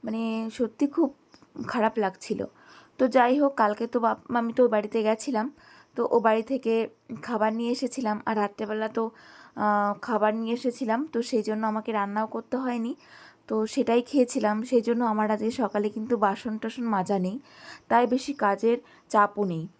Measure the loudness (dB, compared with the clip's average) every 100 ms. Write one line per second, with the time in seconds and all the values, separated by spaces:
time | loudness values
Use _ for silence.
0 | -4 -4 -2 -4 -6 -2 -4 0 0 2
1 | 0 0 _ -20 -20 -12 -6 0 0 0
2 | -2 -4 -8 -6 -6 _ -20 -20 -20 _
3 | 2 6 6 4 2 2 0 0 -2 0
4 | 0 -2 -2 -2 -2 4 4 4 0 -2
5 | 0 0 0 -2 -2 -8 -20 -20 _ -4
6 | 2 4 4 2 0 -2 0 0 0 _
7 | _ -14 -6 0 0 0 -2 -2 -4 -4
8 | -4 -4 -2 -2 -2 -4 -6 -4 -4 -2
9 | -4 -6 -20 -20 -20 -2 0 2 0 -2
10 | -2 0 2 0 -2 -2 -2 -4 -2 -2
11 | -2 -4 0 -2 0 -2 -2 -4 -4 -4
12 | -2 -4 -4 -6 -6 -4 -4 -4 -4 -8
13 | -14 -20 -20 _ -4 -2 0 0 2 2
14 | 2 2 2 2 0 0 2 0 2 0
15 | 0 0 0 0 -2 -2 -2 0 -2 -4
16 | -2 0 2 0 -6 -6 -6 -6 -2 -2
17 | 0 0 0 -6 -14 -20 -20 -20 _ 2
18 | 4 0 -2 0 0 2 2 0 -2 -20
19 | _ 4 4 2 -2 -2 -6